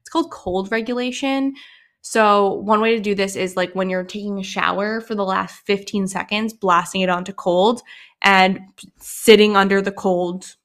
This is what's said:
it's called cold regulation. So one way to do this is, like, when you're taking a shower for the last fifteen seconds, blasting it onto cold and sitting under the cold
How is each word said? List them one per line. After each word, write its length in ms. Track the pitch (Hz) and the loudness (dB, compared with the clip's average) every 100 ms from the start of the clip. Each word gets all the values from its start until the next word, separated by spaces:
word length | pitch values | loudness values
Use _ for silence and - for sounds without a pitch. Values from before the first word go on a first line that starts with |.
it's 100 | - | -6
called 200 | 330 330 | -4 -4
cold 400 | - 185 185 196 | -8 -6 -4 -4
regulation. 840 | 226 226 247 247 254 277 269 269 269 - - _ _ | -4 -4 -4 -4 -4 -4 -2 -4 -6 -16 -20 _ _
So 500 | - 226 214 208 196 | -4 2 4 4 4
one 300 | - 196 214 | 0 0 2
way 120 | 226 | 2
to 60 | 226 | 0
do 140 | 202 | 0
this 200 | 196 190 | -2 -2
is, 220 | 190 185 185 | -2 -4 -4
like, 160 | 180 | -4
when 160 | 190 185 | -2 -2
you're 160 | 185 | -4
taking 340 | 185 208 208 196 | -6 -8 -8 -8
a 60 | |
shower 560 | 190 190 175 180 214 220 | -8 -4 -2 -2 -4 -6
for 140 | 220 | -6
the 100 | 208 | -4
last 400 | 190 190 190 - | -2 -4 -6 -10
fifteen 420 | - 202 202 202 190 | -4 -4 -2 -4 -4
seconds, 460 | 190 - 208 220 | -6 -6 -4 -4
blasting 480 | 220 190 170 170 190 | -4 0 2 0 -2
it 80 | 185 | -2
onto 240 | 180 185 | -2 -6
cold 480 | - 185 180 208 240 - - - _ | -6 0 2 2 0 -6 -20 -20 _
and 400 | 196 190 185 185 - - - _ | 2 4 4 0 -8 -20 -20 _
sitting 580 | - - - 208 208 202 | -18 0 6 8 8 4
under 240 | 196 196 | 2 2
the 100 | 196 | 0
cold 640 | 196 196 180 180 180 - - | -2 -2 0 -2 -6 -12 -20